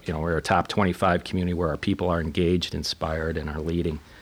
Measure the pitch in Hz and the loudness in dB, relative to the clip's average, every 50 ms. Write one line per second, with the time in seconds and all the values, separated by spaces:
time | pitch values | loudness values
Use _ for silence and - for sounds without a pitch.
0 | - - 82 78 80 85 82 78 - - 95 87 85 - - 107 101 92 85 - | -2 -4 -4 -2 0 0 0 0 2 2 4 2 2 2 0 2 2 2 2 2
1 | - 92 87 90 - - - 92 90 90 87 85 87 80 73 - - 101 98 - | 2 2 2 2 0 -2 -2 -2 0 0 0 0 0 0 -2 -2 -2 -2 0 0
2 | 90 90 87 85 80 78 76 95 87 85 90 87 82 - - 78 78 - - - | 0 0 0 0 0 0 0 2 4 4 4 2 0 -2 -4 -4 -4 -6 -6 -4
3 | 82 80 80 80 80 80 80 80 76 76 76 78 76 82 85 85 82 82 76 76 | -4 -4 -2 -2 -2 -2 -4 -4 -4 -6 -6 -4 -4 -2 0 0 0 0 -2 -4
4 | - - - - | -8 -14 -20 -20